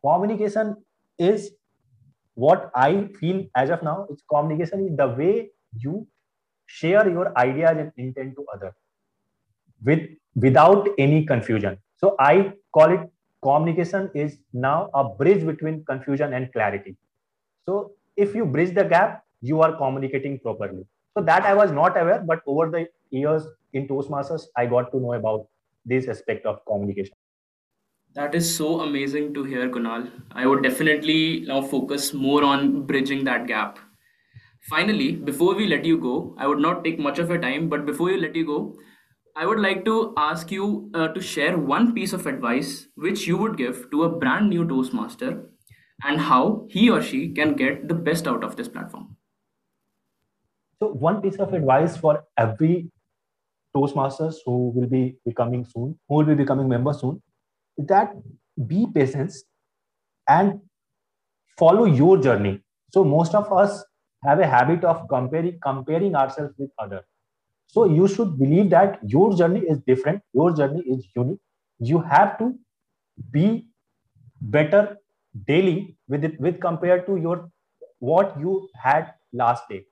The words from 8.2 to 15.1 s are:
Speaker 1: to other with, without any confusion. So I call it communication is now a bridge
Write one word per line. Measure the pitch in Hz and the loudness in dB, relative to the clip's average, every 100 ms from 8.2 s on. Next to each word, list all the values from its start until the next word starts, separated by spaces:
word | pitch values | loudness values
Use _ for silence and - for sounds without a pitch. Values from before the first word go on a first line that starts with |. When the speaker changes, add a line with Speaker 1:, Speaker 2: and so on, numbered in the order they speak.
| 131 135 | -12 -14
Speaker 1:
to | 143 | -14
other | 101 98 - _ _ _ _ _ _ _ _ _ _ | -12 -14 -16 _ _ _ _ _ _ _ _ _ _
with, | 110 160 - - _ | 0 0 -2 -18 _
without | 123 135 151 165 202 202 170 | 2 6 8 8 6 4 0
any | 139 156 | 2 2
confusion. | 156 123 - 110 98 92 _ _ | 2 -2 0 -2 -2 -8 _ _
So | 196 190 | 0 4
I | 139 175 196 - _ | 6 6 2 -6 _
call | 156 156 | 6 6
it | 175 170 _ _ _ | 4 -4 _ _ _
communication | 135 147 165 165 170 196 190 | 0 2 2 -2 -2 -4 -4
is | 147 147 - _ | -6 -6 -8 _
now | 123 131 156 - | -4 -2 -2 -2
a | 139 | -2
bridge | 131 | -2